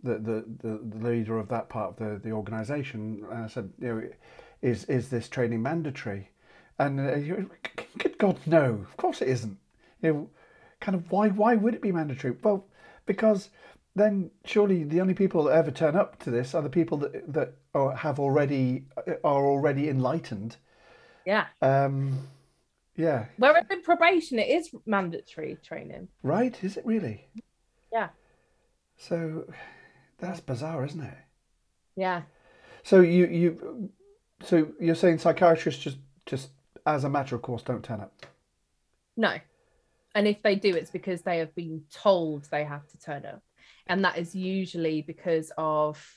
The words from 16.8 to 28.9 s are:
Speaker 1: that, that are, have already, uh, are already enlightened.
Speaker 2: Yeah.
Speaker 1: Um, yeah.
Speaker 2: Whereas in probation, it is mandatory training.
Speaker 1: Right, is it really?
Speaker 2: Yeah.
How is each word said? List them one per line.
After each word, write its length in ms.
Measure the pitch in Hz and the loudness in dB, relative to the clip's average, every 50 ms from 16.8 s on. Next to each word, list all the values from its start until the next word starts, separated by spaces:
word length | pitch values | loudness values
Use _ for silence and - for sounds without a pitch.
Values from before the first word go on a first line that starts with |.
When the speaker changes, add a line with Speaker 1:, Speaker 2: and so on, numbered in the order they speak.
| 160 165 151 147 | 2 2 0 -2
Speaker 1:
that, 340 | 143 - - - - - 135 | -4 -4 -6 -8 -10 -4 -2
that 200 | 156 131 - - _ _ _ - | -2 -2 -2 -6 _ _ _ 0
are, 180 | 143 143 139 131 | 0 0 0 0
have 220 | 127 - 151 131 143 | -2 -2 -2 -2 0
already, 640 | 139 139 135 151 143 110 143 131 131 127 127 135 - - - | 0 2 4 4 4 2 2 2 2 2 0 -2 -6 -10 -12
uh, 180 | - - 180 160 - - | -10 -6 -6 -6 0 2
are 220 | 151 143 139 139 | 2 4 4 4
already 440 | 139 139 135 123 151 135 139 147 151 | 4 4 4 2 2 2 2 0 0
enlightened. 680 | 135 131 127 123 156 170 - - 113 98 104 117 - - _ _ _ _ _ - - - - _ _ _ - | 0 2 2 2 0 -2 -4 -6 -10 -8 -8 -10 -12 -14 _ _ _ _ _ -20 -20 -20 -20 _ _ _ -4
Speaker 2:
Yeah. 220 | 180 202 214 160 - - - | 0 0 0 0 -2 -4 0
Speaker 1:
Um, 680 | - 135 135 139 139 139 139 135 139 135 135 135 - - - _ _ _ _ _ _ _ _ _ _ _ - | 2 2 4 4 2 2 0 -2 -2 -2 -4 -4 -6 -12 -20 _ _ _ _ _ _ _ _ _ _ _ -6
yeah. 300 | - 160 165 143 117 107 - - - | -2 0 0 0 0 -4 -6 -2 4
Speaker 2:
Whereas 280 | 247 277 311 339 349 - | 6 6 6 6 4 2
in 120 | 392 359 | -6 -6
probation, 580 | - 320 349 339 330 349 392 330 330 - 254 220 | 2 2 2 4 6 4 4 2 0 0 -2 -2
it 80 | 208 - | 2 2
is 220 | 285 349 330 - - - - | 2 0 0 -4 -14 -14 -4
mandatory 720 | 220 214 196 185 170 165 - - - - - 156 147 156 156 _ | 0 0 0 0 -2 -6 -8 -12 -12 -12 -10 -10 -10 -10 -12 _
training. 440 | - 165 - - 147 - - 185 - _ _ - | -16 -14 -14 -14 -14 -14 -16 -16 -18 _ _ -4
Speaker 1:
Right, 340 | 131 160 208 254 254 240 - 185 | -2 0 2 0 0 -2 -4 -8
is 140 | 196 - - | -6 -6 -6
it 80 | - | -4
really? 420 | 226 220 220 175 117 104 - - _ - 220 - _ _ _ _ _ _ _ _ - | -2 -2 -2 -2 -4 -8 -10 -14 _ -20 -20 -20 _ _ _ _ _ _ _ _ -6
Speaker 2:
Yeah. 180 | 220 226 196 160 - _ _ _ _ _ _ _ _ _ _ _ _ _ _ _ | -4 -4 -4 -4 -10 _ _ _ _ _ _ _ _ _ _ _ _ _ _ _